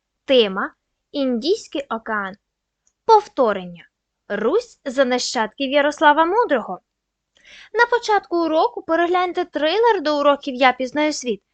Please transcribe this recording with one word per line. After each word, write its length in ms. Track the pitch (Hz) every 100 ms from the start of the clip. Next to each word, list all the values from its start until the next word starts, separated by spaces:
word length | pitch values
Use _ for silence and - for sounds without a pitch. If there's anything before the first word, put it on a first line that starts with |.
| _ _ -
Тема: 480 | 262 208 190 285 - _ _ _
Індійський 680 | 285 262 233 285 440 - 311 -
океан. 460 | 226 226 214 190 196 _ _ _ _ _ _ -
Повторення. 840 | 427 - - 226 190 180 170 - _ _ _ -
Русь 520 | 202 226 415 - _ 277
за 200 | 247 247
нащадків 680 | 247 - 240 214 - 269
Ярослава 540 | 285 294 294 302 294 330
Мудрого. 540 | 427 403 254 208 180 _ _ _ _ _ _ _ - -
На 120 | 427 453
початку 600 | 466 440 403 - 339 320
уроку 360 | 311 466 -
перегляньте 640 | - 330 339 359 359 359 349
трейлер 560 | 294 311 403 466 392
до 180 | 294 294
уроків 360 | 285 277 285 247
«Я 180 | 262
пізнаю 400 | 254 254 294 302
світ» 300 | - 247 196 _